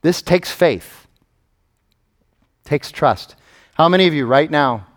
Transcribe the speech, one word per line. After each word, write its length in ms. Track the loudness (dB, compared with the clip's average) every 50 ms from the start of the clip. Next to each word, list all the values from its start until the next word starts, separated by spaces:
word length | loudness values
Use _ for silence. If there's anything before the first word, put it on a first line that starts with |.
This 220 | _ -2 -2 -2 -2
takes 280 | -2 -2 -2 -2 -6
faith, 560 | -4 0 0 0 0 -2 -8 -16 -20 -20 _ _ _ _ _ _ _ _ _ _ _ _ _ _ _ _ _ _ _ _ _ _ _ _ _ _ _ _ _ _ _ _ _
takes 260 | -6 -6 -6 -6 -8
trust. 460 | -8 -2 0 0 0 -2 -6 -20 -20 _ _ _ _ _ _ _ _
How 140 | 0 2 2
many 200 | 4 4 2 2
of 60 | 0
you 120 | -2 -2
right 240 | 2 2 2 2 2
now 380 | 0 0 0 0 -2 -4 -8 _ _